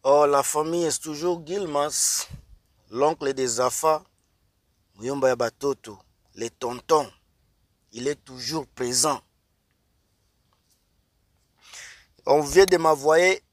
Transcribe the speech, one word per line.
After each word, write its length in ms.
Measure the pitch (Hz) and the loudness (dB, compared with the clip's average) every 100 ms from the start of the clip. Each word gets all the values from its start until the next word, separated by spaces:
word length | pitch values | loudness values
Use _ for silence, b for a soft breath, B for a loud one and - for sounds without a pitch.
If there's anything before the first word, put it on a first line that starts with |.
| 135 | 4
Oh, 200 | 147 147 | 4 4
la 180 | 143 | 2
famille 400 | 135 151 156 170 | 0 -2 -2 -2
est 180 | 165 - | -2 -4
toujours 400 | 156 147 175 175 151 | -8 -6 -4 -4 -6
Gilmas, 800 | 196 175 143 147 - - - - - _ - _ _ _ | -8 -4 -2 -2 -2 -2 -4 -8 -14 _ -20 _ _ _
l'oncle 420 | 113 147 160 139 | 0 0 0 -4
des 280 | 135 127 113 | -2 -4 0
Afa, 420 | 127 - 160 156 _ _ _ _ _ _ _ _ _ 98 | -2 0 0 0 _ _ _ _ _ _ _ _ _ -12
Muyomba 340 | 117 139 131 | -8 0 0
ya 60 | 123 | 0
Batoto, 600 | 117 _ 143 135 - 101 _ _ _ - | -4 _ -6 -6 -12 -20 _ _ _ -12
les 140 | 117 | -12
tontons. 600 | _ 120 123 - 156 143 _ _ _ _ _ _ _ _ | _ -10 -10 0 0 0 _ _ _ _ _ _ _ _
Il 160 | 113 131 | -8 -8
est 120 | 143 | -8
toujours 460 | - 127 123 160 131 | -14 -14 -8 -8 -10
présent. 540 | - 123 123 156 131 _ _ _ _ _ _ _ _ _ _ _ _ _ _ _ _ _ _ _ _ _ _ _ _ B B B B B _ - | -8 -4 0 0 -2 _ _ _ _ _ _ _ _ _ _ _ _ _ _ _ _ _ _ _ _ _ _ _ _ B B B B B _ 0
On 160 | 147 | 2
vient 240 | 143 147 196 | 4 6 6
de 100 | 180 | 6
m'envoyer 680 | 160 151 143 160 180 190 _ | 4 2 4 4 4 0 _